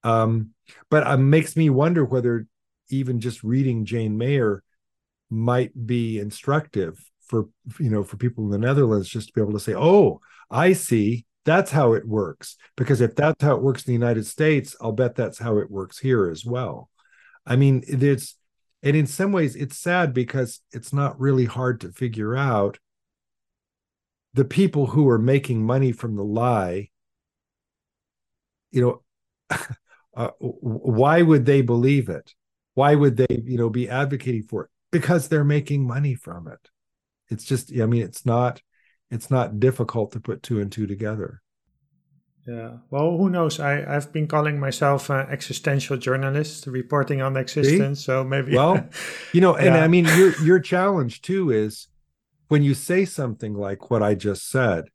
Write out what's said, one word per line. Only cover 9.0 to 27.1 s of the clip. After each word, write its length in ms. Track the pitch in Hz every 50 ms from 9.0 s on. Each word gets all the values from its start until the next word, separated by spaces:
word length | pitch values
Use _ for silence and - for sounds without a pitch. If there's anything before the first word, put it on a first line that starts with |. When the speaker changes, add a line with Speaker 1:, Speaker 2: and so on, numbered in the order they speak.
| 92 -
Speaker 1:
just 200 | - 117 107 -
to 40 |
be 80 | _ 113
able 120 | 107 101
to 80 | 107 101
say, 140 | - - 98
"Oh, 460 | 92 131 165 190 208 175 - - - _ _ _ - - _
I 220 | - 123 165 185
see. 520 | 190 - - - 120 110 101 104 117 120 - _ _ _ _
That's 260 | 151 160 190 190 -
how 240 | 139 151 139 120 113
it 120 | 104 -
works." 500 | 113 110 107 98 82 73 _ - - - _ - _ _
Because 240 | - 127 110 139 113
if 140 | 120 113 -
that's 280 | - 143 156 156 _
how 120 | 143 147 131
it 80 | -
works 200 | 127 135 127 -
in 80 | - -
the 60 | 123 117
United 280 | 120 120 117 110 107
States, 500 | - - - 156 156 156 139 127 - - _
I'll 120 | 117 113
bet 220 | 107 107 127 120 -
that's 240 | - 117 95 - -
how 200 | 113 120 107 104
it 120 | 92 -
works 280 | 104 98 95 92 - -
here 300 | - 135 127 113 95 85
as 160 | 80 80 -
well. 460 | 117 120 123 123 92 - - - _ _ _ _ _ _ _ _ _ _ _ _
I 100 | - 123
mean, 280 | 131 139 139 135 127 -
it's, 500 | - 143 127 135 143 139 131 - - - _ _ _ _ _ _ _ _ _
and 140 | - 143 147
in 100 | 156 147
some 260 | - - - 190 202
ways 240 | 196 185 160 135 113
it's 220 | - 147 - - -
sad 340 | - 175 175 180 175 147
because 480 | 123 127 123 123 - 135 127 123 - - _ _
it's 200 | - 123 - -
not 260 | - 143 143 135 139 135
really 280 | 131 139 135 131 123
hard 340 | 113 - 127 131 123 120 110
to 100 | - 87
figure 440 | - - 127 120 113 110 107 107 120
out 420 | 135 139 135 117 104 101 101 - _ _ _ _ _ _ _ _ _ _ _ _ _ _ _ _ _ _ _ _ _ _ _ _ _ _ _ _ _ _ _ -
the 100 | 127 131
people 420 | - - 160 196 190 - 147 139
who 220 | 113 101 147 147 131
are 100 | 120 110
making 460 | 110 127 139 139 139 - 123 110 110
money 280 | 113 123 135 135 127
from 240 | 110 - - 117 107
the 80 | 101 101
lie, 680 | 104 104 113 117 127 120 107 95 90 87 98 101 _ _ _ _ _